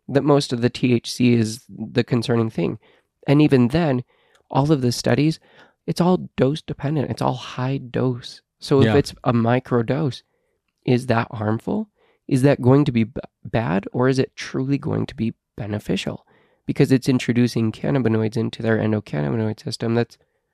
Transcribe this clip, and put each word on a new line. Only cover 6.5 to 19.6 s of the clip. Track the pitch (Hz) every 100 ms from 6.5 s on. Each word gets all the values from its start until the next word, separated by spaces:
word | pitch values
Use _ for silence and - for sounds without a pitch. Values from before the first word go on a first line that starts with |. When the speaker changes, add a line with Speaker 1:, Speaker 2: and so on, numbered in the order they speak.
| 156
Speaker 1:
dependent. | - - 139 156 -
It's | 113
all | 131
high | 127 - - 127 135
dose. | 127 120 127 120 - - _ _
So | - 139
if | 113
Speaker 2:
Yeah. | 120
Speaker 1:
it's | - -
a | -
micro | 120 113 123 - 123
dose, | 113 131 156 - - _ _ _ _ _ -
is | 123 131
that | 113 113
harmful? | 110 107 113 - 208 220 _ _ _ -
Is | 139
that | 139 139
going | 123 135
to | 143
be | 120
b-, | 113 - - _
bad, | - 113 117 - -
or | - 127
is | 131
it | - -
truly | - 139 131 139
going | 120 107 113
to |
be | - 113 - _ -
beneficial? | 104 104 - 196 - - _ _ _ _ -
Because | - 135
it's | 131 -
introducing | 127 - 120 123 - 113
cannabinoids | - - 143 113 110 110 113
into | 113 -
their | 113 110
endocannabinoid | 107 107 - 147 147 123 110 107